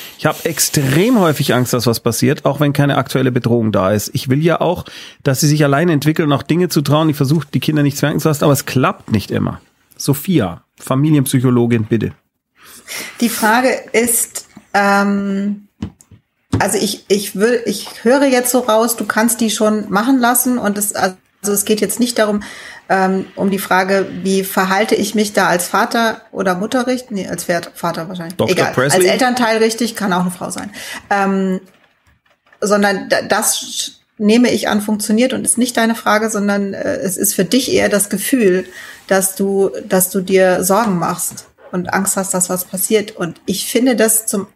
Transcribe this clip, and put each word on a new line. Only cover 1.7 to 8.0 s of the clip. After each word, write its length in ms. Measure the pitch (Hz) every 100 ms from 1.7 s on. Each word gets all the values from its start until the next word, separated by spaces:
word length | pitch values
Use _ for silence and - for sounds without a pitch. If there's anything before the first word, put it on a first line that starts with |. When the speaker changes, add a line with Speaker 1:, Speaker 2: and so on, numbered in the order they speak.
Speaker 1:
dass 140 | 123 117
was 120 | 113
passiert, 460 | 117 117 127 151 -
auch 140 | 139
wenn 100 | 147
keine 220 | 143 143 135
aktuelle 340 | 131 139 131
Bedrohung 400 | 123 120 120 110
da 200 | 104 95
ist. 200 | 107 -
Ich 160 | - 139
will 120 | 135
ja 180 | 165 160
auch, 240 | 156 175 - - - -
dass 180 | - 131
sie 60 | 147
sich 160 | 151
alleine 280 | 147 139 175
entwickeln 380 | 147 147 160 156
und 60 | 139
auch 60 |
Dinge 260 | - 160 180
zu 120 | 165
trauen. 280 | 135 147 160
Ich 80 | 143
versuch, 260 | 135 160
die 160 | - -
Kinder 240 | - 151
nicht 140 | 143
zu 80 | 143